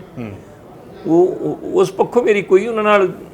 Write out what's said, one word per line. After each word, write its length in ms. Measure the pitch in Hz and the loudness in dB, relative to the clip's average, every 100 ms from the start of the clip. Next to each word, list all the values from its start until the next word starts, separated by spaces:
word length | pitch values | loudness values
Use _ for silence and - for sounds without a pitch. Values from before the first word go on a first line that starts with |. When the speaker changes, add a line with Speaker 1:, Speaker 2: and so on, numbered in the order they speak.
| - - | -14 -14
Speaker 1:
ਹੂੰ। 140 | 113 101 - - - - - - - | -14 -14 -20 -20 -20 -20 -20 -12 0
Speaker 2:
ਉਹ, 220 | 165 185 | 2 2
ਉਹ, 320 | - 151 - - | 0 -6 -8 -4
ਉਸ 180 | 180 190 | 0 0
ਪੱਖੋਂ 320 | - 214 240 | 0 -2 0
ਮੇਰੀ 180 | 233 202 | 2 0
ਕੋਈ 260 | - 190 226 | 2 2 2
ਉਹਨਾਂ 160 | 220 | -2
ਨਾਲ 280 | 214 208 190 - - | 2 2 2 -4 -16